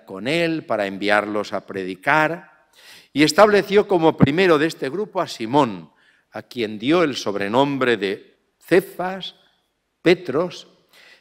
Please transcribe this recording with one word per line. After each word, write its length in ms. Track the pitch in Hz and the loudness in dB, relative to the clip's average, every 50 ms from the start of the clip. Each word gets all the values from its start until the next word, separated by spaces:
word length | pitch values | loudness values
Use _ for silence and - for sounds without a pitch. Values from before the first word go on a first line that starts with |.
| _ | _
con 220 | - 95 98 107 | -16 -12 -8 -4
él, 380 | 131 160 170 170 165 160 156 156 | -4 -2 -2 -2 -2 -4 -4 -4
para 220 | - 113 104 101 | -4 -4 -2 -2
enviarlos 680 | 98 98 92 101 101 104 107 101 107 104 104 98 - 104 | -4 -4 -4 0 2 2 2 2 0 -4 -6 -6 -6 -8
a 120 | 95 - | -10 -10
predicar, 1000 | - 95 98 92 92 95 - - 139 147 156 156 151 165 175 - - _ _ _ _ _ _ - - - - _ _ - | -8 -8 -8 -8 -8 -10 -6 -2 0 2 2 2 0 -2 -6 -12 -18 _ _ _ _ _ _ -20 -20 -20 -20 _ _ 0
y 100 | 135 156 | 0 2
estableció 640 | 147 151 202 214 214 202 196 - - 190 208 196 | 2 6 6 6 6 6 4 2 2 2 2 2
como 300 | - 196 170 160 156 156 | 2 2 2 4 2 4
primero 400 | - - 139 147 180 196 180 160 | 4 4 2 4 4 4 4 4
de 100 | 139 156 | 2 2
este 220 | 165 160 - 147 131 | -2 -4 -6 -8 -8
grupo 320 | 147 196 214 - - 185 | -6 -8 -8 -6 -6 -6
a 60 | 156 - | -6 -6
Simón, 640 | - - 113 110 135 147 135 113 95 87 80 73 _ _ _ _ _ _ _ _ | -8 -10 -6 0 2 2 2 2 -2 -6 -14 -18 _ _ _ _ _ _ _ _
a 100 | - 107 - | -16 -16 -16
quien 340 | - - 123 107 104 110 | -12 -8 -6 -6 -6 -6
dio 260 | 98 113 139 165 180 165 | -4 -2 0 2 2 2
el 120 | 147 117 | 0 -2
sobrenombre 800 | - - 110 98 98 101 101 113 131 143 143 139 131 131 123 117 | -4 -6 -4 -4 -4 -4 0 0 2 2 0 0 0 0 0 0
de 440 | 98 101 95 104 - - _ _ _ _ _ _ _ | 0 -2 -4 -4 -6 -10 _ _ _ _ _ _ _
Cefas, 760 | _ - 170 190 185 - - - 175 185 190 190 - - - _ _ _ _ _ _ _ _ _ _ _ _ _ | _ 0 2 2 2 0 -6 -10 -8 -8 -8 -10 -14 -16 -18 _ _ _ _ _ _ _ _ _ _ _ _ _
Petros, 640 | - 165 180 170 - - - 160 180 170 - - - _ _ _ _ _ _ _ _ - - _ | 0 2 2 2 0 -4 -4 -4 -4 -4 -8 -14 -20 _ _ _ _ _ _ _ _ -20 -20 _